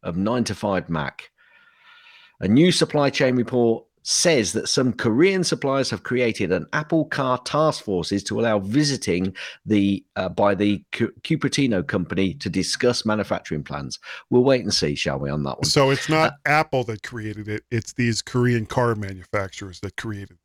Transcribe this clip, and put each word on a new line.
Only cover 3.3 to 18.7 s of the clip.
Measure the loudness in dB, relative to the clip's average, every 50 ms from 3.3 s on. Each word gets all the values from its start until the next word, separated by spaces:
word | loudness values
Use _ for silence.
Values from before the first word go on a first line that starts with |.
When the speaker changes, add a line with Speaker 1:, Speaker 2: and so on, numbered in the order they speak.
| 2
Speaker 1:
report | 0 0 0 2 2 4 4 2 0 -4 _ _ _
says | -6 -2 0 2 2 4 4 2 2 0 -2
that | -4 -2
some | 0 0 2 2 0 0
Korean | 0 0 2 4 4 4 4 4 2 0
suppliers | -2 -2 -2 -2 -2 0 0 0 -2
have | -4 -6
created | -4 -2 0 0 0 0 0 0 0 0
an | 0 0 -2 -2 -4
Apple | -4 -2 0 0 0 0
Car | 0 -2 -2 0 0 0 -2 -2
Task | -2 0 2 2 2 0 -2 -4
Forces | -2 -2 -2 0 0 -2 -2 -2
to | -2 -2 0
allow | 0 2 2
visiting | 0 0 0 2 2 2 2 0 -2 -2 -2 0 0 0 -2 -4 -8 -12 -14 -14 -8 -2
the, | 2 4 4 4 4 2 0 -4 _ -6
uh, | -6 -6
by | -4 0 2 2 4 4
the | 4 2 2 0 -2 -4 -8
Cu-, | -4 -2 -2 -2 -4 -6
Cupertino | -4 -2 -2 0 0 -2 0 0 0 2 2 0 -2
company | -2 -2 -2 -2 -2 0 0 0 0 -2
to | -4 -6 -4
discuss | -2 -2 -2 -2 -2 0 2 2 2 2 0
manufacturing | 0 0 0 0 -2 -4 -4 -4 -6 -6 -6 -6
plans. | -6 -8 -8 -8 -10 -12 -14 -14 -16 -16 -12 -4 2
We'll | 4 4 6
wait | 6 4 2 2
and | -2 -2
see, | 0 0 0 -2
shall | -2 -2 -2 -2 -4
we, | -4 -4
on | -2 -2 -4
that | -4 -4 -4
one? | -2
Speaker 2:
So | 0 2 4 4 4
it's | 2 0 0 0
not | 2 2 2 0
Speaker 1:
Uh, | -2 -2 -2
Speaker 2:
Apple | 0 2 2 0 0 -2 -2 -2
that | -4 -6 -10 -10
created | -12 -10 -8 -8 -8 -8 -8 -8
it. | -8 -8 -8 -6 -4
It's | -4 -4 -4 -4 -2
these | 0 0 0 0 -2 -4
Korean | -2 0 2 4 4 2 2 0
car | -2